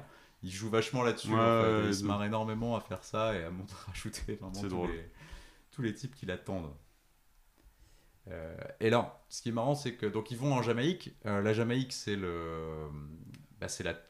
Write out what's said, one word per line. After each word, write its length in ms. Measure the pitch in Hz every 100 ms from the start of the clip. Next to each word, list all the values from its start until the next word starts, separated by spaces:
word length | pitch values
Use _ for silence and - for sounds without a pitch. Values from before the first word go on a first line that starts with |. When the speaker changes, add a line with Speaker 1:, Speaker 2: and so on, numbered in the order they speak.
| - - - -
Speaker 1:
il 80 | 92
joue 180 | 95 107
vachement 340 | 110 107 127
là-dessus, 240 | 120 113 101
Speaker 2:
Ouais, 60 | 110
Speaker 1:
en 220 | 117 113
fait. 60 | 110
Speaker 2:
ouais, 60 | 107
Speaker 1:
Il 40 | 104
Speaker 2:
ouais, 60 |
Speaker 1:
se 100 | 98
Speaker 2:
de 40 | 101
Speaker 1:
marre 160 | 101
énormément 540 | 104 110 110 110 117 110
à 20 |
faire 240 | - -
ça 320 | - 110 110 98
et 80 |
à 60 | 82
montrer, 260 | 90 98 -
<laughs> 40 | -
rajouter 480 | - 110 - - 104
vraiment 180 | 95
Speaker 2:
C'est 80 | 98
Speaker 1:
tous 80 | 101
Speaker 2:
drôle. 220 | 90 87
Speaker 1:
les, 180 | 82 - - - - - - -
tous 100 | -
les 120 | 113
types 220 | 107 135 -
qui 100 | 95
l'attendent. 460 | 90 - 95 76 71 - _ _ _ _ _ _ _ - _ - - - _ 98
Euh, 240 | 85 80 82 - -
et 80 | 110
alors, 320 | 120 - - -
ce 140 | -
qui 80 | 120
est 20 |
marrant, 240 | 117 127 143
c'est 200 | 127 117
que, 100 | 107
donc, 260 | 110 107
ils 60 | 117
vont 160 | 143
en 80 | 127
Jamaïque. 520 | 113 117 147 185 - - 104
Euh, 160 | 101
la 100 | 107
Jamaïque, 400 | 110 117 127 131
c'est 240 | - 104 101
le, 720 | 90 85 82 80 80 78 76 73 73 80 - - - -
bah, 80 | 90
c'est 160 | -
la, 120 | 90 -